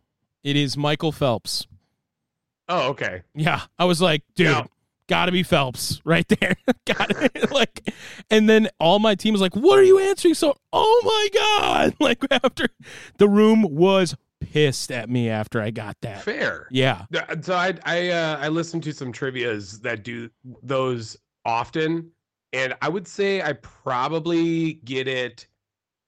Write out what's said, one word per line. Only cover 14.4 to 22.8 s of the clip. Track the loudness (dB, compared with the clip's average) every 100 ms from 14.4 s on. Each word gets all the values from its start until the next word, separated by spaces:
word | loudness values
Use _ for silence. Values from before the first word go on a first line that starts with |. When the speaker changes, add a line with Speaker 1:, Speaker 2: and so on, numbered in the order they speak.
Speaker 1:
pissed | -4 2 2 0 -6
at | -8 -4
me | -2 0
after | -2 -4 -4
I | -4
got | -6 -10 -12
that. | -12 -10
Speaker 2:
Fair. | -8 -4 -4 -6 -6
Speaker 1:
Yeah. | 0 0 -2 -6
Speaker 2:
Yeah, | -8 -6 -8
so | -4
I, | -2 -2 -4
I, | -4 -4 -2
uh, | -2 -2 -4
I | -4
listen | -4 -4 -8
to | -8
some | -10 -12
trivias | -8 -8 -6 -6 -6 -8 -12
that | -10 -8
do | -10 -14 -14 _ -20 -16
those | -6 -2 -2 -4 -8 -18 _ _
often, | -6 -4 -4 -4 -4 -4 -8 _ _ _ _
and | -6 -6 -4